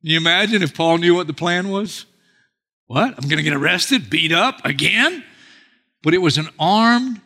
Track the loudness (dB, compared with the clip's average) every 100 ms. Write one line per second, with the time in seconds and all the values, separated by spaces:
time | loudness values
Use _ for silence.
0 | 0 0 2 0 0 0 -2 0 0 2
1 | 4 2 0 -4 -2 -2 -2 -4 -6 -10
2 | -18 _ _ _ _ _ _ _ _ -2
3 | -2 -2 -4 -2 0 0 0 0 0 -2
4 | 0 -2 0 0 0 -2 -6 -2 -2 0
5 | 0 -2 -14 _ -20 -20 _ _ _ _
6 | 0 2 2 0 -4 -2 2 4 4 2
7 | 0 -8